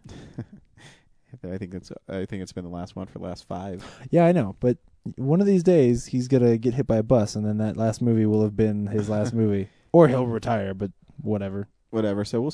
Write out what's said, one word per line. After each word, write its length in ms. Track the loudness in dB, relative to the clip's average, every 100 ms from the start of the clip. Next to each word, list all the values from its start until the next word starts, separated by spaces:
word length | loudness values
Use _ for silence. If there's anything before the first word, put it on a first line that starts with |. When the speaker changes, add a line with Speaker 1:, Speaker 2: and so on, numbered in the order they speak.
Speaker 1:
<laughs> 1400 | -20 -20 -18 -16 -16 -18 _ _ -20 _ _ _ _ -18
I 120 | -12 -10
think 140 | -10
it's, 180 | -12 -14 -20 -10
I 160 | -8 -8
think 160 | -8
it's 100 | -10
been 120 | -12
the 60 | -10
last 260 | -10 -12 -12
one 100 | -12
for 120 | -12
the 60 |
last 220 | -12 -12 -12
five. 380 | -12 -10 -12 -16 -18 0
Speaker 2:
Yeah, 140 | 4 4
I 60 |
know, 240 | 2 -2 -2
but 180 | -2 -2 _ _ -14 -6
one 240 | 0 2
of 60 | 4
these 160 | 4
days, 440 | 4 6 6 2 -2
he's 200 | -4 2
gonna 300 | 4 4 4
get 160 | 0
hit 120 | -2 0
by 100 | 0
a 60 |
bus, 340 | 4 2 2 -2
and 100 | -2
then 120 | -2
that 180 | -4 -2
last 260 | -2 0
movie 240 | 2 2 4
will 160 | 2
have 140 | 2 2
been 300 | 0 0 -2
his 220 | -4 -2
last 240 | -2 -2
Speaker 1:
<laughs> 0 |
Speaker 2:
movie. 340 | 0 2 0 -4 _ 2
Or 160 | 6 6
he'll 180 | 4 -2
retire, 480 | -4 -2 -2 -4
but 160 | -6 -8 -10 _ -12
whatever. 460 | -4 -4 -4 -8 -10 _ _
Speaker 1:
Whatever. 340 | -2 0 -2
So 160 | -2 -4
we'll 120 | -4